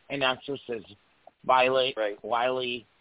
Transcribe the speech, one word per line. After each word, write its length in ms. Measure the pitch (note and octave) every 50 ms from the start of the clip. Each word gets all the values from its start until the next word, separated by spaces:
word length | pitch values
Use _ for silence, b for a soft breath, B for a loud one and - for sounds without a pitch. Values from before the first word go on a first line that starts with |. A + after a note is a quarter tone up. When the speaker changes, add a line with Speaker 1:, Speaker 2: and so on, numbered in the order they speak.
| _ -
Speaker 1:
and 120 | C#3 C#3 C3+
actresses, 600 | B2+ B2+ C3 - - C#3 - - - A#2+ G#2+ - - - - _ _ _ _ _ - _ _ -
Violet, 500 | - B2+ C3 B2+ C3 C3 C3 B2+ C3 -
Speaker 2:
Right. 200 | A2 G#2+ G#2 G#2 - -
Speaker 1:
Wiley, 640 | G#2+ A#2+ A#2 B2 B2+ B2+ B2+ B2+ B2 B2 A#2+ A2+ _ _ _